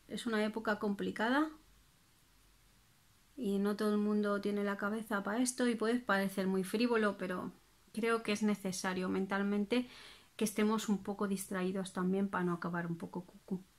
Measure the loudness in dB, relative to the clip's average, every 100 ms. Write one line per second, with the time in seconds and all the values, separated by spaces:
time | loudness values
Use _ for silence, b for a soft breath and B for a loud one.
0 | -10 -6 -2 0 0 0 -2 0 0 -2
1 | -2 0 2 2 0 -4 -20 -20 _ _
2 | _ _ _ _ _ _ _ _ _ _
3 | _ _ _ -6 0 2 2 2 2 2
4 | 2 2 2 0 0 0 -2 -2 -2 -4
5 | -2 -2 0 0 0 2 0 2 2 0
6 | 2 2 2 0 0 2 0 2 2 4
7 | 2 0 -4 -4 -8 -10 -20 _ _ -2
8 | 0 2 0 2 2 2 -2 -4 -2 -2
9 | 0 0 0 0 2 0 2 0 0 B
10 | B B B -4 -2 2 2 2 2 0
11 | 0 -2 -2 -2 -2 -2 0 -2 -4 -2
12 | 2 2 2 0 0 0 -2 -2 -2 -4
13 | -6 -8 -10 -14 -8 -8 -8